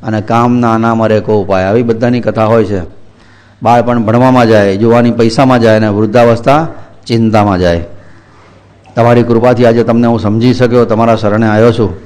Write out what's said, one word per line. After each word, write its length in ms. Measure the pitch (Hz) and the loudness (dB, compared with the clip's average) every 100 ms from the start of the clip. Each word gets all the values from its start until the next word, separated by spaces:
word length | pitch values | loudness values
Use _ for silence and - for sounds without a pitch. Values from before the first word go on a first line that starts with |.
અને 180 | - 110 | -6 -6
કામના 540 | 107 117 120 123 120 113 | -2 -2 0 0 0 0
અનામરે 440 | 113 113 110 107 | -2 -2 0 -2
કો 220 | 101 107 | 0 -2
ઉપાય. 220 | 95 95 | 0 -2
આવી 200 | 95 110 | 0 -2
બધાની 380 | 117 110 120 123 | -2 -2 -2 -2
કથા 240 | 110 107 110 | -4 -2 0
હોય 180 | 117 | 0
છે. 180 | 101 101 87 - - _ - - _ _ | 0 -4 -8 -16 -20 _ -20 -20 _ _
બાળપણ 360 | 107 120 120 120 | 0 0 2 -2
ભણવામાં 480 | 110 113 127 127 117 | 0 0 2 2 2
જાય, 300 | 110 101 98 | 2 2 0
જુવાની 340 | 113 117 120 | 2 2 2
પૈસામાં 500 | 110 113 110 131 127 | 0 -2 2 2 2
જાય 160 | 113 110 | 2 2
અને 100 | 110 | 0
વૃદ્ધાવસ્થા 800 | 104 107 113 117 113 - 143 160 - - - - | -2 0 2 2 2 0 0 -2 -10 -20 -20 -6
ચિંતામાં 540 | 117 113 110 104 92 | -2 0 0 0 0
જાય. 260 | 90 85 80 - - - _ - - - _ _ - - | 0 -2 -6 -16 -20 -20 _ -20 -20 -20 _ _ -14 -2
તમારી 280 | 117 120 | 2 2
કૃપાથી 420 | 117 113 123 120 120 | 2 2 2 2 2
આજે 180 | 117 | 2
તમને 240 | 117 117 120 | 0 0 0
હું 120 | 117 | 0
સમજી 340 | 107 107 120 | -2 0 0
શક્યો, 320 | 123 127 120 113 | 0 0 2 0
તમારા 300 | 107 117 113 | 0 0 0
શરણે 320 | 104 104 113 | 0 0 0
આવ્યો 240 | 107 117 | 2 2
છું. 260 | 110 104 85 | 0 -4 -6